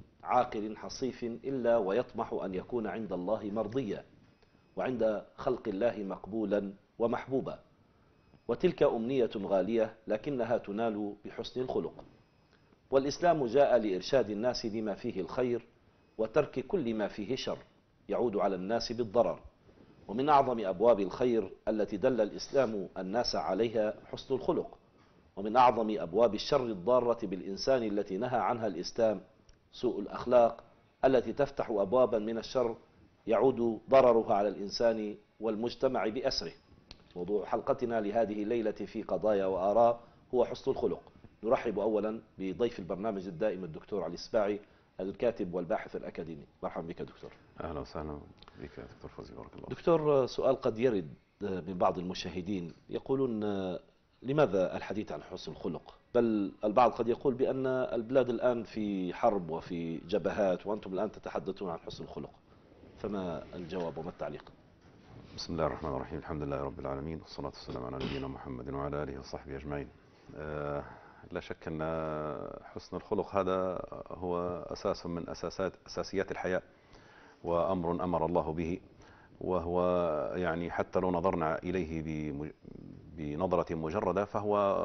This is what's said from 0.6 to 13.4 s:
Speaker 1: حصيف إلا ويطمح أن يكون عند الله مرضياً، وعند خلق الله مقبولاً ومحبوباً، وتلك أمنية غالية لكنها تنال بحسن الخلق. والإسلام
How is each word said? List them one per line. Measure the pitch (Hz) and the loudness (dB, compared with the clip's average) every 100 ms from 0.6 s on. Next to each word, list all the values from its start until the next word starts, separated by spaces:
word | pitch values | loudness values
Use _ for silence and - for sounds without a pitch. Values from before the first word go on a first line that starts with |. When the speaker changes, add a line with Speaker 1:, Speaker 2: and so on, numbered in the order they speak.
| 107 110 | -6 -6
Speaker 1:
حصيف | 98 - 131 - | -10 -6 -6 -4
إلا | 117 117 131 135 117 117 | -6 -6 -6 -2 4 4
ويطمح | 95 104 123 110 - | 4 0 0 -4 -4
أن | 90 92 | -4 -4
يكون | 92 - 120 107 | -6 -4 -4 -4
عند | 98 107 | -6 -4
الله | 90 90 107 104 | -4 -2 -2 -2
مرضياً، | 107 104 123 117 80 - - - _ _ _ _ - | -2 -2 -2 -4 -6 -8 -20 -20 _ _ _ _ -4
وعند | 98 123 110 101 - - | -2 2 2 0 -4 -6
خلق | 143 120 113 | -2 -2 -2
الله | 95 117 107 | 0 0 0
مقبولاً | 98 - - 110 107 101 98 95 _ - | -6 -8 -6 -4 0 0 0 -8 _ -2
ومحبوباً، | 113 117 - 131 - - - _ _ _ _ _ _ _ - | 0 0 -2 -2 -2 -8 -14 _ _ _ _ _ _ _ -4
وتلك | 120 180 - | 2 2 6
أمنية | 147 117 113 135 110 113 | 4 4 0 2 2 0
غالية | 95 95 95 113 110 - - | 2 2 4 2 2 -2 -4
لكنها | 107 156 135 113 113 | -4 -2 -2 0 0
تنال | - 101 117 104 104 104 | -2 -2 -2 -2 -4 -8
بحسن | 101 - 110 127 | -12 -10 -8 -6
الخلق. | 127 - 82 - - - _ _ _ _ _ _ - | -2 -2 -4 -8 -20 -20 _ _ _ _ _ _ 2
والإسلام | 131 135 135 175 160 | 2 2 0 2 4